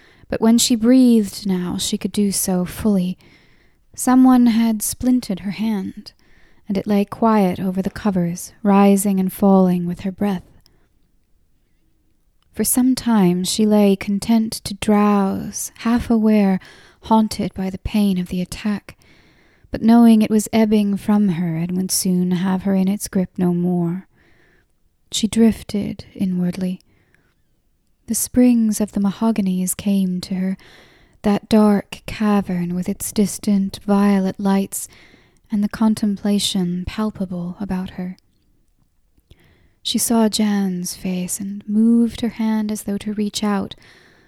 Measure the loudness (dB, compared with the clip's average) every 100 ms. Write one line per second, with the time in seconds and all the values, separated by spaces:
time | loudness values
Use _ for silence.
0 | _ _ -10 -2 2 2 2 0 4 6
1 | 6 4 2 -4 -4 -4 -4 -6 -6 -6
2 | -4 -2 -2 -2 -2 -2 -2 -4 0 0
3 | -2 -6 _ _ _ _ _ _ _ -6
4 | 2 6 6 6 4 2 0 -2 -4 -4
5 | 0 0 -2 -8 -8 -6 -4 -4 -6 -12
6 | -20 -20 _ _ -20 _ -6 -4 0 0
7 | -2 0 2 2 2 0 -4 -4 -4 -4
8 | -2 0 -2 -4 -12 _ 2 6 6 4
9 | 2 0 -2 0 4 6 4 2 -4 -6
10 | -8 -6 -4 -6 -10 _ _ _ _ _
11 | _ _ _ _ _ _ _ _ _ _
12 | _ _ _ _ _ -6 -2 0 2 0
13 | 2 4 4 2 -2 0 2 4 4 2
14 | -2 -4 0 0 0 -6 -12 -6 0 2
15 | 4 2 0 -4 -8 -10 -12 -8 -2 -2
16 | 0 0 2 4 4 0 -4 -20 -20 _
17 | 0 2 2 -2 -8 -6 -8 -8 -4 0
18 | 0 0 -4 -6 -6 -6 -6 -6 -10 -20
19 | _ _ _ _ _ _ _ -2 4 6
20 | 8 6 4 0 0 0 2 2 0 -2
21 | 0 2 2 0 -2 -2 -4 -4 -4 -2
22 | 0 0 0 0 0 -2 0 0 0 -2
23 | -4 -4 -4 -2 -2 0 0 0 -2 -4
24 | -10 _ _ _ _ _ _ _ _ _
25 | _ -6 -2 2 2 2 -4 -6 -6 -10
26 | -12 -6 -4 -2 -4 -4 -6 -8 _ _
27 | _ _ _ _ _ _ _ _ _ _
28 | -8 -6 -2 4 4 4 2 0 -4 -2
29 | -2 0 -2 0 -2 -2 -4 -4 -2 0
30 | 0 -4 -6 -4 -4 -6 -12 -20 -20 _
31 | _ _ -2 -2 2 4 4 2 -2 -12
32 | -12 -4 0 0 0 -4 -4 -4 -6 -6
33 | -4 -2 -2 -2 0 0 0 -4 0 2
34 | 4 2 0 -2 0 0 -2 -8 -14 -18
35 | _ _ _ _ _ -4 -2 0 0 0
36 | -2 -2 -2 0 0 -2 -2 -4 -6 -6
37 | -6 -6 -8 -6 -8 -8 -6 -6 -8 -10
38 | -12 -12 _ _ _ _ _ _ _ _
39 | _ _ _ _ _ _ _ _ -6 -4
40 | 0 2 2 0 -2 0 -2 -4 -8 -8
41 | -6 -6 -6 -8 -8 -10 -4 0 2 4
42 | 0 -2 -6 -4 -2 -2 -4 -6 -6 -8
43 | -6 -6 -6 -4 -2 -2 -4 -12 -20 _
44 | _ _